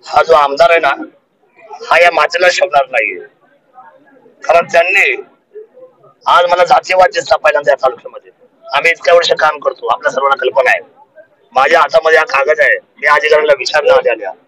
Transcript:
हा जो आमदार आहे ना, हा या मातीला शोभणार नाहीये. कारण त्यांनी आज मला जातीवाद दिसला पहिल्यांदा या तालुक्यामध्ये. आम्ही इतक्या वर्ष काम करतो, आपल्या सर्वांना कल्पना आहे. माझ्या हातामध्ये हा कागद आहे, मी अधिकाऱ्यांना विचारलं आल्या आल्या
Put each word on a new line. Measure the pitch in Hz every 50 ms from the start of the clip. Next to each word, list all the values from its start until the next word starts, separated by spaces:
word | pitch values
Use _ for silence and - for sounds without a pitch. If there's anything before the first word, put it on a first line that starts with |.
| _
हा | - - 147 147
जो | - 165
आमदार | 156 143 139 139 139 165 170
आहे | 170 165
ना, | 156 139 135 - - - _ _ _ _ _ _ _ _ _ _ - - - - - -
हा | 151 165
या | 175 175 170
मातीला | 156 151 147 - 170 180 180
शोभणार | 175 - 190 - 147 143 135 131
नाहीये. | 131 117 110 107 95 87 - - _ _ _ _ _ _ _ _ _ 762 762 - _ _ _ _ _ _ _ - _ _ -
कारण | - 160 170 175 170 -
त्यांनी | 170 170 180 180 - - 151 127 - - _ _ _ _ _ _ 415 427 _ _ 508 - - _ _ _ - _ _ _
आज | - 285 - - -
मला | - 175 180
जातीवाद | - - - - - 185 185 185 180 -
दिसला | 170 165 - 160
पहिल्यांदा | 151 - 156 147 147 143 143 143
या | - -
तालुक्यामध्ये. | - - - _ - - 110 _ 92 _ _ _ _ _ _ _ - -
आम्ही | 139 151 170
इतक्या | 165 165 - 180 175
वर्ष | 170 165 165 165
काम | - 156 156 151 147
करतो, | 139 139 131 - 123
आपल्या | 113 120 - - 147 123
सर्वांना | 127 139 139 139
कल्पना | - 131 127 - 139 131 123
आहे. | 104 - - _ _ _ _ _ _ - - _ _ _ _ _ _
माझ्या | 127 131 143 165 170
हातामध्ये | 156 139 160 165 156 160 160 160
हा | 156
कागद | 156 - 139 135 143 156 156
आहे, | 143 127 110 92 _ _ _
मी | _ -
अधिकाऱ्यांना | 151 151 151 147 151 151 151 151 151 143 135
विचारलं | 131 - - 156 147 165 175
आल्या | 170 165 - 113
आल्या | 110 104 110 - _ _